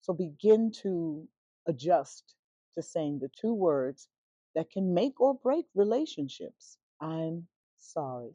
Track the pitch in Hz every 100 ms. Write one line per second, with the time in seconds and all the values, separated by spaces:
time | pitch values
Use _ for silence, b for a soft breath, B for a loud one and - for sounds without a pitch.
0 | - 170 175 147 208 220 226 220 196 180
1 | 165 151 160 _ _ _ - 135 147 170
2 | 139 - _ _ _ _ _ - 160 175
3 | 151 147 135 - 220 226 180 143 131 143
4 | - _ _ _ _ 160 160 - 190 175
5 | 269 - 262 262 247 311 - 190 202 233
6 | 311 - 139 - - _ - - _ _
7 | 156 160 160 170 170 _ _ _ - -
8 | 139 123 120